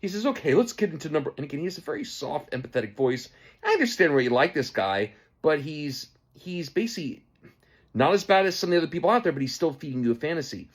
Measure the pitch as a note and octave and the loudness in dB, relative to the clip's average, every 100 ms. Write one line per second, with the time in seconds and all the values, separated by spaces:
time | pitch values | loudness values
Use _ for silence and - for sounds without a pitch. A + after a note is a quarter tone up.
0 | G3+ G3+ A#3+ C4 D#3 C#3+ A#3+ - G3+ D#3+ | -6 -2 -2 -2 2 4 4 0 -2 -2
1 | D#3+ D3+ C#3 - D#3 C#3 F3 F3+ - D3+ | -4 -2 -2 -8 -8 -6 -6 -8 -8 -8
2 | C#4+ - - D3 - B2+ C3 B2+ A2 G2+ | -8 -8 -6 -8 -6 -8 -4 -4 -4 0
3 | C3+ B2+ - _ - _ A4 G#4+ B3+ - | 0 0 -6 _ -20 _ 0 2 2 4
4 | E3+ C#3 B2+ B2 D#3 D#3 B2 - G2 G2 | 4 4 4 4 2 2 -2 0 0 0
5 | G#2 - _ _ D#3+ D#3 C#3 D3+ D3 C3+ | -2 -6 _ _ 0 0 -2 -8 -8 -8
6 | - _ _ - F3+ F3+ D3+ - A3+ G#3+ | -14 _ _ -20 -10 -8 -4 -2 -2 -4
7 | D3 - _ _ - _ _ _ _ A2 | -8 -10 _ _ -20 _ _ _ _ 2
8 | C3+ G3 - F#3+ F#3+ F3+ F3+ F3 D#3+ E3 | 4 4 4 4 4 0 2 2 2 0
9 | F3 A#3+ A#3 C#3 C3+ - E3 C#3 D3+ B2+ | 2 4 2 -2 -4 0 -2 -2 -8 -2
10 | A#2+ A#2 D3+ E3 D3 G#2 F2 | 0 0 -2 -4 -6 -10 -14